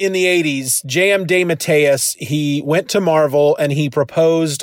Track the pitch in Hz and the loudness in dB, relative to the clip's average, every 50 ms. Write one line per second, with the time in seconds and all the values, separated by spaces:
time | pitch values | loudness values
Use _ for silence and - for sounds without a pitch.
0 | 196 196 190 185 185 180 180 175 165 156 143 135 135 131 - - - 139 127 170 | -2 -2 -2 0 0 2 2 0 0 0 -2 -4 -4 -4 -4 -6 -6 -4 -2 0
1 | 185 196 202 196 190 160 185 180 180 175 170 147 - - 165 151 147 143 139 131 | 2 2 2 0 0 0 0 0 0 0 -2 -4 -2 0 2 2 4 4 2 0
2 | - - - - 156 127 139 151 151 147 143 147 143 143 156 175 196 - - 208 | 0 -4 -6 -8 -6 -4 -4 -2 -2 -2 -2 -2 -2 0 -2 -2 -2 0 -2 0
3 | 196 170 160 156 156 147 131 147 147 147 147 - 156 143 143 143 151 143 123 151 | 0 2 2 2 2 2 2 2 2 2 2 2 0 -2 0 -2 -2 -2 0 -2
4 | 143 127 - - 165 165 165 165 165 160 143 143 | -2 -2 0 2 2 2 2 2 0 -2 -4 -6